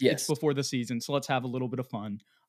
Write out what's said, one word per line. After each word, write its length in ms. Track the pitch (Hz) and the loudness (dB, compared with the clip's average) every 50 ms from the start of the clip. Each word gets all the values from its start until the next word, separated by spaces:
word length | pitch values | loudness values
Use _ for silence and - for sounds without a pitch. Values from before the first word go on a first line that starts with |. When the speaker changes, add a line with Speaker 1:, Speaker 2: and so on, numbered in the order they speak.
Speaker 1:
Yes. 200 | 135 - 151 147 | 4 4 4 2
Speaker 2:
it's 80 | - - | 0 -2
before 240 | 156 - 156 151 | 0 2 2 2
the 120 | 143 139 139 | 2 2 0
season, 360 | - - 127 120 110 123 117 | 0 -2 -2 -2 -2 -4 -4
so 140 | - - 143 | -2 0 -2
let's 140 | 139 135 - | 0 0 0
have 160 | 139 131 123 | 0 0 0
a 20 | |
little 220 | 123 120 131 127 120 | -2 -2 -2 -2 -2
bit 100 | 127 127 | -2 -4
of 100 | 123 - | -4 -4
fun. 320 | - 107 104 107 101 110 - _ _ _ _ | -6 -6 -6 -6 -8 -8 -10 _ _ _ _